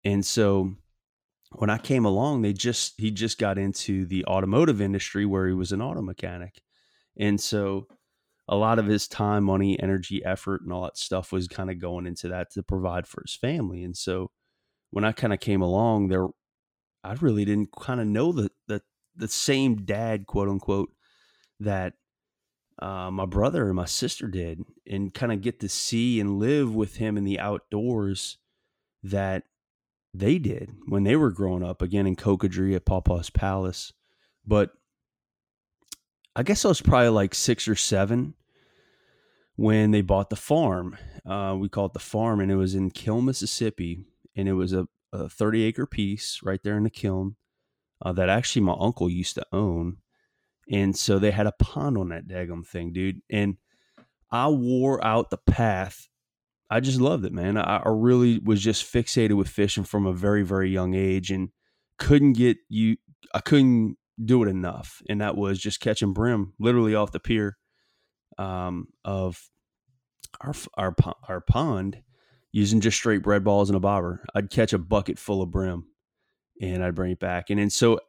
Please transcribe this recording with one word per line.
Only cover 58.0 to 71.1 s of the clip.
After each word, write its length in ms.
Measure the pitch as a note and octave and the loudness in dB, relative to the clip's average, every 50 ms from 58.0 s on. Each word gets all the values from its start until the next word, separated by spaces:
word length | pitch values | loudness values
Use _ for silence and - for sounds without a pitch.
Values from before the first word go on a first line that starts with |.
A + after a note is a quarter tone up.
| A2+ B2 B2+ B2 B2 A#2+ A#2 A2 | 6 6 6 6 6 6 4 4
was 240 | - A2+ G#2+ G2+ | 4 4 2 4
just 220 | G2 A2+ G#2 - - | 4 2 0 0 -4
fixated 480 | - - A#2+ A2+ - - B2+ A2+ G#2+ | 0 0 0 0 2 2 2 4 4
with 160 | G#2 G2+ F#2+ - | 4 4 2 0
fishing 360 | - - G2+ G2+ - G#2+ F#2+ | 0 0 0 0 0 -2 -4
from 200 | - - G#2 G2+ | -2 0 0 0
a 80 | F#2+ | 0
very, 300 | F2+ F2+ G2 G2+ G#2 G#2 | 0 0 2 2 2 2
very 280 | G2 F2 G2 F#2+ F#2+ F#2+ | 2 0 0 0 0 0
young 240 | F#2+ F#2+ F2+ F#2 F#2+ | 0 0 0 0 0
age 360 | F#2+ G2 F#2+ F#2 F#2+ F2+ F#2+ | 0 2 2 0 0 -2 -2
and 180 | F#2+ F#2+ F#2 F2+ _ _ _ _ _ _ _ _ _ - | -4 -4 -4 -6 _ _ _ _ _ _ _ _ _ -4
couldn't 360 | - - C#3+ D3 C#3+ C#3+ B2 | 4 6 6 8 8 6 6
get 240 | A2+ B2 B2 A2 - _ _ | 6 4 4 4 2 _ _
you, 300 | G#2+ A2 A2 A2 A2+ - _ _ _ _ - - - | 0 2 2 2 2 0 _ _ _ _ -14 -6 -6
I 60 | - | -6
couldn't 560 | - - D3+ C#3+ C3+ B2+ B2 A2+ A2 G#2 - _ _ _ _ - | 2 4 6 6 8 8 6 4 2 0 -2 _ _ _ _ -8
do 200 | A2+ A2 B2+ B2 | 0 2 4 4
it 60 | A2+ G2+ | 4 2
enough. 520 | F#2+ F#2+ F#2 F2 - - - - - - - - | 0 -2 -4 -6 -8 -10 -14 -16 -18 -16 -8 -6
And 140 | G#2+ G#2 | -4 -2
that 140 | G#2 G#2 - | -2 -2 -2
was 220 | G2+ G2+ G2 G2 F#2+ | -2 -2 -2 -2 -2
just 220 | - G#2+ - - | -4 -6 -6 -4
catching 320 | - A#2 G#2+ - A2 G2+ | -2 -2 0 0 0 0
brim 400 | F#2+ G2+ A2 B2 A#2+ G#2+ G2 G2 _ - | 0 0 0 2 2 0 -2 -4 _ 0
literally 340 | G2+ A#2 B2 B2 A2+ G#2+ G#2+ | 2 4 4 4 4 4 4
off 160 | G#2+ G#2 G2+ | 2 0 0
the 100 | - - | -4 -8
pier, 360 | - - A#2 G#2+ G#2 G2+ G2+ _ _ _ _ _ _ _ _ _ _ _ _ _ _ _ - | -2 0 0 0 0 -2 -6 _ _ _ _ _ _ _ _ _ _ _ _ _ _ _ -12
um, 520 | - F#2+ F#2+ F#2 F#2 F2+ F2+ F2+ F2 - - _ _ | -10 -8 -6 -6 -6 -6 -6 -6 -8 -8 -12 _ _
of 460 | _ - G2 F#2+ F#2+ F2+ F2 - - _ _ _ _ _ _ _ _ _ _ _ _ _ _ _ - - - - | _ -4 -2 -2 -2 -4 -4 -8 -18 _ _ _ _ _ _ _ _ _ _ _ _ _ _ _ -20 -20 -20 -12
our, 80 | - C#3 | -10 -10
f-, 180 | D3 - - - - | -10 -10 -12 -10 -6
our 180 | - F#2+ F#2 | -4 -4 0
po-, 240 | E2 - - - | 2 2 2 2